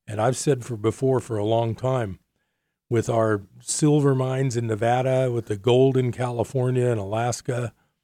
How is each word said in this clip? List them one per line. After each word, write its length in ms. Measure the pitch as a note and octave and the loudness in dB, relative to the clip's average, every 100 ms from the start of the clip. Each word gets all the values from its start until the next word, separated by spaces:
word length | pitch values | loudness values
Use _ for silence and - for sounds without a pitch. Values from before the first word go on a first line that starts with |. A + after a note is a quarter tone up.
| - | -10
And 140 | G#2 | -2
I've 160 | A#2 B2+ | 0 0
said 280 | - C3 | 0 -2
for 120 | A#2 A2+ | -4 -4
before, 440 | A2 - C3+ B2+ | -4 0 0 0
for 160 | - A2 | -2 -4
a 80 | |
long 300 | G#2 A2+ A#2 | 0 0 0
time, 460 | G#2+ C3 C3 G#2 F#2 _ _ _ _ _ _ - | -2 -2 -2 -4 -10 _ _ _ _ _ _ -2
with 200 | A#2 A2 | 0 2
our 340 | A#2 A2 G#2 G2 - | 2 2 0 -4 -14
silver 540 | - - D3+ D3 C#3+ | -8 0 2 4 4
mines 420 | C3 C3 C3 C3+ A#2 | 2 0 -2 -2 -2
in 100 | A#2 | -2
Nevada, 640 | G#2+ A#2 B2 C3 C3 C3 | 0 2 2 2 2 2
with 140 | A#2+ - | -2 -4
the 100 | G2+ | -2
gold 400 | G#2+ B2 C3+ C3 | 2 6 6 4
in 160 | B2 | 0
California 760 | A#2 B2 A#2+ G#2+ C3+ B2+ B2+ B2 | -2 -4 -4 -2 -2 0 0 0
and 140 | A2+ | 0
Alaska, 720 | G2 A2 A#2+ A2+ - B2 A#2 - _ _ | -2 -2 -2 -4 -6 -6 -6 -10 _ _